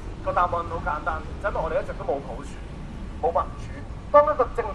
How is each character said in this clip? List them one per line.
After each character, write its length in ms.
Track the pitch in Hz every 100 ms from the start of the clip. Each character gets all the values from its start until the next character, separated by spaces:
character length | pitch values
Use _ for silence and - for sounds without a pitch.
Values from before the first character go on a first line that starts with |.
| - -
個 80 | 185
答 120 | 185
案 80 | 175
好 240 | 170 170 170
簡 180 | 180 151
單， 180 | 165 156 - -
就 60 | 202
因 60 |
為 60 | 226
我 60 | 160
哋 140 | 170
一 20 |
直 60 | - -
都 60 |
冇 100 | - 139
普 180 | - 113
選， 100 | - - - - - - - -
冇 80 | 170
民 60 | 175 - -
主。 160 | - - - - -
當 140 | 294
一 140 | 302 285
個 100 | 226
政 100 | 233 233